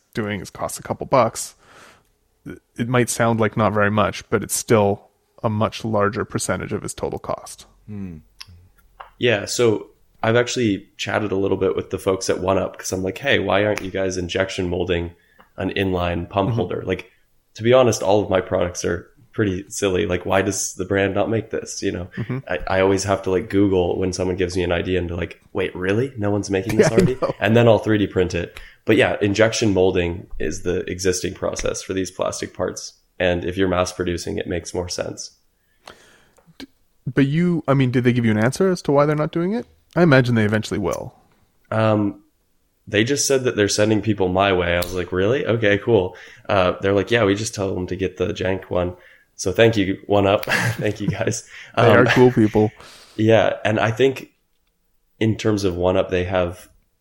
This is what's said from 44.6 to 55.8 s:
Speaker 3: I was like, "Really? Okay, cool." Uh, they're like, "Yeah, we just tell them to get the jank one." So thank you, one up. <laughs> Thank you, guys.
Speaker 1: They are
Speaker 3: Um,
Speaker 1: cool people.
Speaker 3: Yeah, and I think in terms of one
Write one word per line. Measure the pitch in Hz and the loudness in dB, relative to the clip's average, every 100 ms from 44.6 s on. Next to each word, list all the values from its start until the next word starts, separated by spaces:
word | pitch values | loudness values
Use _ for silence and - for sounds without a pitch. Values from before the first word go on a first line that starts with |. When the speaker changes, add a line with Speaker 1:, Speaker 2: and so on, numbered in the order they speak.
| 87 | 2
Speaker 3:
I | 87 | 0
was | 87 | -2
like, | 92 85 | -6 -4
"Really? | 92 101 139 | 0 2 0
Okay, | - 113 104 101 | 0 0 2 0
cool." | 120 110 90 - - - - | 2 2 2 -6 -20 -14 -2
Uh, | 95 90 - | 2 2 0
they're | 95 | 0
like, | 101 95 | 0 2
"Yeah, | 117 | 2
we | 98 | 4
just | 101 110 | 2 -2
tell | - 95 | -4 -4
them | 95 90 | -4 -4
to | 90 | -4
get | 92 - | -4 -2
the | 90 | -4
jank | 90 92 95 - | -2 -4 -4 -4
one." | 92 90 - - _ _ - | -2 -2 -6 -18 _ _ -8
So | 95 | -2
thank | 104 113 110 | 4 4 4
you, | 92 - - | 0 -2 0
one | 101 98 | 2 4
up. | 107 | 2
<laughs> | - | 0
Thank | - 120 - 107 101 | -2 -2 -2 -4 -4
you, | 101 | -4
guys. | 95 113 - - - - - | -4 -4 -6 -10 -20 -8 2
Speaker 1:
They | 113 | 6
are | 107 | 6
Speaker 3:
Um, | 123 | 6
Speaker 1:
cool | 127 127 | 6 6
people. | 123 107 107 107 - - - - - | 6 4 4 0 -2 -18 -20 -12 0
Speaker 3:
Yeah, | 110 110 95 - | 4 6 4 0
and | 101 110 | -2 0
I | 110 | 0
think | 117 135 123 - _ _ _ _ _ _ _ _ _ | 2 2 2 -10 _ _ _ _ _ _ _ _ _
in | 110 101 | -2 0
terms | 110 104 | 0 0
of | 95 | 0
one | 87 | 0